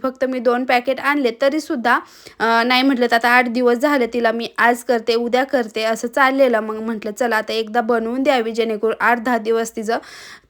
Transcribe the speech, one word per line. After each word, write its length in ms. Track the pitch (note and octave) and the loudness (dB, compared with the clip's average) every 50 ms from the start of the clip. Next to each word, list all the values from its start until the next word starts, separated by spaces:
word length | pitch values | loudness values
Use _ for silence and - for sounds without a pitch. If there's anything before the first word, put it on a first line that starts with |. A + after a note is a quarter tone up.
| C4 | -6
फक्त 220 | C4 B3+ - C4+ | -6 -4 -4 -4
मी 140 | C4 B3+ B3+ | -4 -2 -2
दोन 260 | A3+ B3 A#3+ B3 C4 | 0 0 0 0 0
पॅकेट 340 | B3+ B3+ A#3+ A#3+ C4+ C4 C4 | 0 0 0 0 -2 -4 -2
आणले, 320 | - C#4 D4 D4 C4+ A#3 A#3 - | -2 -2 0 0 0 -2 0 0
तरीसुद्धा, 540 | C4+ C#4 C#4 D#4 D4+ - E4 B3 A3 A#3+ B3 D#4 - - - - - - - - | 0 0 0 -2 -4 -4 -4 -2 0 0 0 0 -2 -6 -20 -20 -20 -18 -8 -4
अं, 280 | G#3+ A3+ A#3 A3+ A#3 B3 | 0 0 2 2 2 2
नाही 140 | B3+ B3+ | 2 2
म्हटलं 240 | C4 C#4 C#4 A#3+ B3 A#3 | 2 2 2 2 0 2
तर 40 | A#3+ | 2
आता 140 | A#3 B3 A#3+ | 2 2 4
आठ 180 | A#3+ B3 B3+ B3 | 4 4 4 2
दिवस 300 | A3+ B3+ B3 A#3+ A#3+ A#3 | 0 0 2 2 2 2
झाले 300 | C4+ D4 D4 C4+ A#3+ A3+ A#3 | 2 2 2 2 0 0 -2
तिला 180 | A#3+ A#3 A3+ | 0 0 0
मी 160 | A3 A#3 A#3 - - - | 0 -2 -4 -6 -2 2
आज 260 | A3+ A#3+ B3 B3 - | 2 2 2 2 0
करते, 320 | - B3 A3+ A3+ - A3+ | -2 -2 0 0 0 0
उद्या 280 | A#3 A#3+ A#3+ A3+ B3 C4+ | 0 0 0 0 0 0
करते 500 | C4 - B3+ A#3 G#3 - A3 A3 A3 A3+ | 0 0 -2 -2 -2 -4 -4 -2 -2 -2
असं 140 | G#3+ - A#3+ | -4 -4 -4
चाललेलं. 520 | - C#4+ C4+ C4 C4+ C4+ C4+ B3 A#3 A3 | 0 2 2 4 4 4 2 4 2 0
मग 160 | A3 A3 G#3+ | -2 -4 -6
म्हटलं 360 | A3 A3 A3+ A#3 G#3+ - G#3+ | -6 -6 -6 -6 -6 -6 -8
चला 240 | G#3 - B3+ A#3 A3+ | -4 -2 -2 0 0
आता 180 | A3 G#3+ A3 A3 | -2 -2 -2 -4
एकदा 280 | A3+ A3+ G#3+ G#3+ A#3+ | -4 -4 -2 -2 -2
बनवून 420 | A3+ A3 A#3+ A3+ A3+ A3+ A#3+ C4 C4+ | 0 0 0 -2 -2 -2 -4 -2 0
द्यावी, 280 | D4 C4+ B3 A3 A3+ | 2 2 0 0 -2
जेणेकरून 420 | A3+ A#3 A3 A3+ A3 G#3 - A3 A3 - | -2 -2 -2 -2 -2 -2 -2 -2 -2 0
आठ 200 | - A3 A#3+ A#3+ | 0 0 0 0
दहा 180 | A3 B3+ B3 A3+ | 0 0 -2 -2
दिवस 380 | G#3+ A3 A3+ A3+ A3+ A3+ - | 0 0 0 0 -2 -4 -6
तिचं 220 | A#3 G#3+ G#3+ A3+ C#4 - - - - - - - - _ | -8 -6 -4 -4 -6 -6 -10 -20 -20 -20 -20 -20 -20 _